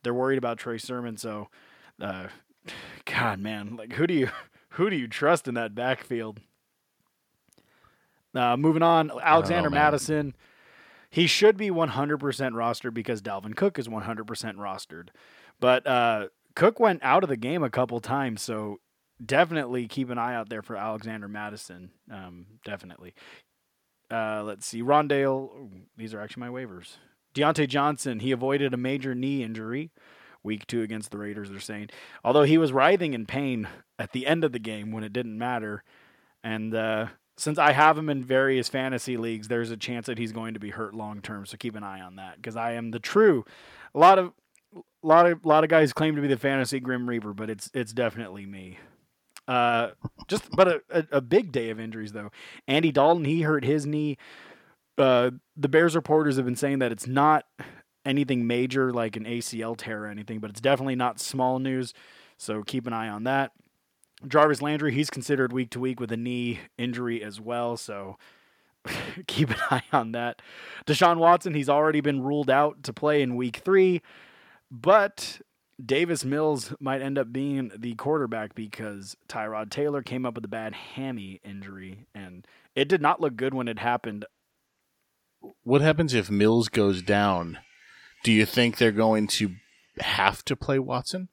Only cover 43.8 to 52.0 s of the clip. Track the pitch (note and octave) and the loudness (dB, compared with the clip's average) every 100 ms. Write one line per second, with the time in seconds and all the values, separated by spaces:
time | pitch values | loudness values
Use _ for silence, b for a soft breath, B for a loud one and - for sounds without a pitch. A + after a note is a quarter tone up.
43.8 | B C#3 E3+ F#3+ F3+ _ _ _ _ F#3+ | B 8 8 8 4 _ _ _ _ -20
44.8 | - _ D#3+ D#3+ F3 E3 D#3+ D3+ D#3 D#3+ | -20 _ 6 8 8 4 4 4 6 6
45.8 | D3+ - D#3 D3+ C#3+ C3 C#3 C3+ B2 C3+ | 6 2 0 0 0 2 2 0 -2 -4
46.8 | B2+ B2+ B2 A#2 G#2+ G2+ A2 G#2 - C3 | -4 -4 -2 -4 -6 -8 -8 -8 -8 -6
47.8 | A2+ A2+ A#2 A2+ G#2+ G2 G2 G2 F#2 F2+ | -6 -2 -2 -2 -12 -12 -14 -14 -16 -20
48.8 | b b _ _ _ - - B2 A#2+ A#2 | b b _ _ _ -20 -2 2 4 2
49.8 | A#2 - - _ - G#3 - - F#3 D#3 | 0 -6 -14 _ -6 -6 -4 4 6 4
50.8 | _ E3+ D#3 C#3+ B2 F3 G3+ B2+ A2+ A2 | _ -2 0 -2 4 2 2 -4 -4 -6
51.8 | A2+ A2 | -10 -10